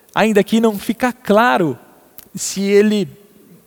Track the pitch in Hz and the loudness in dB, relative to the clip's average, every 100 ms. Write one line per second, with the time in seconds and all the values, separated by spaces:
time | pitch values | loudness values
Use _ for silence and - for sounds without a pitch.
0 | _ - 220 208 190 226 226 202 - - | _ -2 0 2 0 2 0 -2 -8 -4
1 | 247 - - 208 247 254 160 123 - _ | -6 -4 0 2 2 0 -2 -4 -12 _
2 | _ _ - - - 196 196 202 214 208 | _ _ -18 -12 -10 -6 0 2 2 0
3 | 156 - _ _ _ - | -4 -10 _ _ _ -20